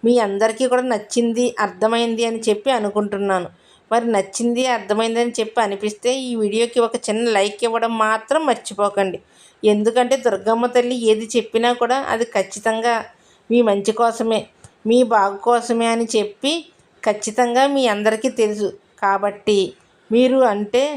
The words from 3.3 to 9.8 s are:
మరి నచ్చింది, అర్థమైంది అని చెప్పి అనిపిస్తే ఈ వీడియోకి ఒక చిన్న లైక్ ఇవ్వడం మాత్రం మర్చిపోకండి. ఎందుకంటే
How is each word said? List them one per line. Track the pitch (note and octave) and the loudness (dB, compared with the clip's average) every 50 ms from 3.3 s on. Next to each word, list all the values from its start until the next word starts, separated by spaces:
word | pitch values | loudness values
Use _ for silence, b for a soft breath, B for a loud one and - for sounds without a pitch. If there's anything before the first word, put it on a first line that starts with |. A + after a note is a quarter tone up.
| G3 F#3 F3 - b b b b b b b _ | -2 -2 -2 -6 b b b b b b b _
మరి | A3 A#3 A#3 A#3 A3+ | -2 0 0 0 0
నచ్చింది, | G3+ F#3+ F#3+ - - A3+ A#3+ A#3+ A#3 B3+ B3+ B3 | 0 -2 -2 -6 -4 -2 -2 0 0 0 0 0
అర్థమైంది | A3+ G3 F#3+ G#3+ G#3+ A3+ A3+ A3+ A3+ A#3+ | -2 -2 -4 -2 0 0 0 0 0 -2
అని | A#3+ A#3+ - | -2 -2 -4
చెప్పి | A3 G#3+ - B3 A3+ | -6 -4 0 -2 -2
అనిపిస్తే | - - G3 G3+ G#3+ G#3 - - A#3+ B3+ C4+ C4 B3+ | 0 -2 -4 -6 -6 -6 -4 -4 -4 -2 -2 -4 -6
ఈ | A#3+ A3+ G#3+ | -4 -2 -2
వీడియోకి | G#3 G#3 A3 A#3 A#3 A#3 B3+ | 0 0 0 -2 0 2 0
ఒక | A#3 A3 A3+ A#3+ - | 0 0 0 -4 -4
చిన్న | - G#3 A3 A#3 A#3+ A3 | -2 -2 0 0 2 2
లైక్ | G3+ G3 G#3 G#3 - A#3 | 2 2 0 -2 -2 -4
ఇవ్వడం | A#3 A3+ A#3 A3+ A3+ A#3 A3+ A3 | -2 0 0 -2 -2 0 0 0
మాత్రం | G#3+ A3 A3 A3 - C#4 D#4 D#4+ D4 | 0 0 -2 -2 0 -2 0 2 0
మర్చిపోకండి. | A#3 A#3 - - G3+ - G#3 G3+ G3+ - G3 F#3+ F3 - b b b b b b b b - | -2 -2 -4 -14 -4 -2 -2 0 0 0 -2 -2 -4 -8 b b b b b b b b 2
ఎందుకంటే | G#3+ G#3 G#3 | 2 2 4